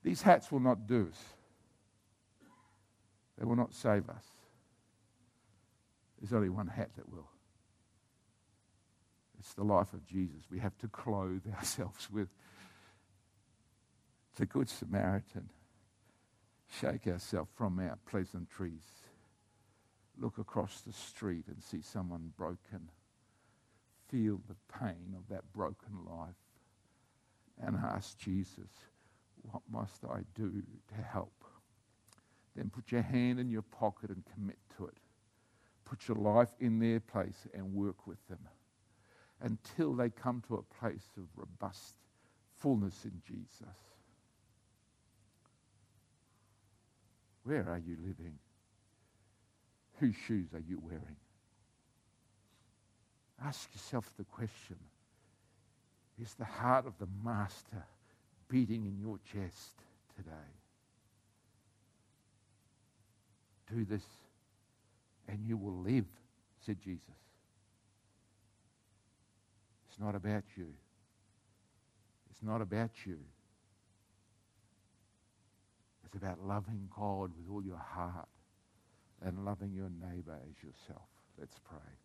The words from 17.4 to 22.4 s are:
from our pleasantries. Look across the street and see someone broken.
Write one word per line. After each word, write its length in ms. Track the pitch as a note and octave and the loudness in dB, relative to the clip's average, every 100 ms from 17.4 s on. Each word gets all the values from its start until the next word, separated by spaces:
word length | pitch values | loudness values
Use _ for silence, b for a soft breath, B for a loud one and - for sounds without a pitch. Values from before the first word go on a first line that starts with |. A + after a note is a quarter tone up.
| D#2 | -2
from 240 | - A2 F2+ | 0 0 2
our 200 | F#2 B1 - | 0 -4 -4
pleasantries. 800 | G#2+ F#2 F#2 E2+ - F#2 E2 D2+ - - - - _ _ b b b b b b - | -2 -2 -4 -10 -4 -4 -4 -14 -20 -20 -20 -20 _ _ b b b b b b -6
Look 200 | B2 - | -6 -6
across 420 | A2 A#2 G#2 - | -4 0 -2 -4
the 140 | - | -12
street 500 | G#2 - - G#2+ E2+ D2+ | -12 -12 -6 -4 -2 -6
and 160 | - | -12
see 200 | - F2 | -8 -8
someone 500 | D2+ A2 F2+ E2+ E2 | -6 -4 -4 -4 -8
broken. 500 | - | -4